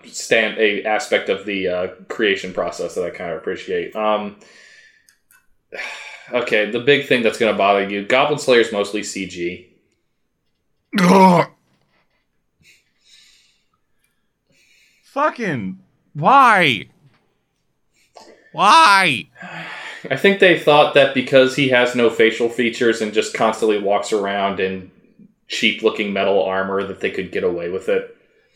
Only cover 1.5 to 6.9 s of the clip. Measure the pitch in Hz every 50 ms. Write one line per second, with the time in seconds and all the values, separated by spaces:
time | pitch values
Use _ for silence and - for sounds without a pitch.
1.5 | 101 95 92 90 90 90 92 92 - - 95 - - - 117 101 95 95 - 92
2.5 | 90 101 90 82 - - 87 85 - 98 90 85 - - 92 87 82 - - -
3.5 | 92 82 - - 92 87 85 - - 107 107 107 107 104 104 101 101 - _ -
4.5 | _ - - - - - - _ _ _ _ _ _ _ _ _ _ _ _ _
5.5 | _ _ _ _ - - - - - - - - - - - - 120 123 120 -
6.5 | 117 107 104 104 110 120 120 143